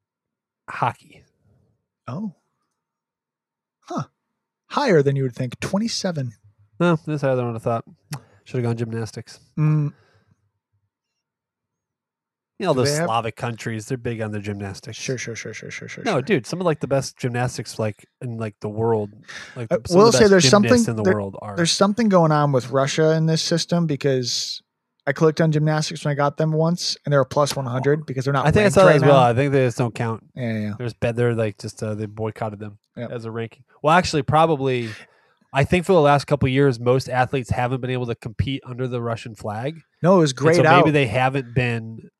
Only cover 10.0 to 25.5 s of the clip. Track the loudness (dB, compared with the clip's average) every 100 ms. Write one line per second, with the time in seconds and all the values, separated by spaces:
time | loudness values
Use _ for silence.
10 | _ _ _ _ _ _ _ _ _ _
11 | _ _ _ _ _ _ _ _ _ _
12 | _ _ _ _ _ -6 0 2 2 0
13 | 0 -2 -4 -6 -8 -8 -8 -8 -6 -8
14 | -6 -6 -6 -6 -8 -8 -8 -10 -14 -12
15 | -8 -8 -8 -12 -12 -14 -14 -14 -14 -8
16 | -4 -2 0 -2 -2 -4 -2 -2 -2 -2
17 | -4 -6 -6 -4 -4 -6 -10 -6 -6 -6
18 | _ _ -12 -8 -10 -8 -8 -2 0 0
19 | -2 -10 -20 -20 -16 -12 -4 -4 2 6
20 | 6 8 6 6 6 6 6 4 2 0
21 | 0 0 -4 -10 -10 -4 -2 2 0 2
22 | 4 4 4 4 2 0 0 0 0 2
23 | 2 2 2 0 0 -2 0 -2 0 -2
24 | 0 0 -2 -6 -8 -12 -16 _ _ _
25 | -6 2 2 4 2